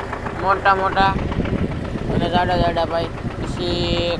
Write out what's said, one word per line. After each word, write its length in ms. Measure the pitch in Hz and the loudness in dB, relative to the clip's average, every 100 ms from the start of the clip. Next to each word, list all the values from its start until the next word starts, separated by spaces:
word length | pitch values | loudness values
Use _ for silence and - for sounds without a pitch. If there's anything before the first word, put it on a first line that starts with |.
| - - - - | -4 -6 -6 -2
મોટા 340 | 185 196 196 190 | 0 4 4 4
મોટા 320 | 190 190 196 190 - - - - 185 - - - - | 2 2 2 2 0 0 0 0 -2 -4 -4 -4 -2
અને 160 | 165 175 | 0 2
જાડા 280 | 180 180 180 | 2 2 2
જાડા 280 | 170 170 160 | 2 0 0
ભાઈ. 200 | 165 170 | 0 -4
પછી 1120 | - - - 165 - 175 175 175 175 170 | -4 -6 -6 -6 -4 -2 0 0 0 0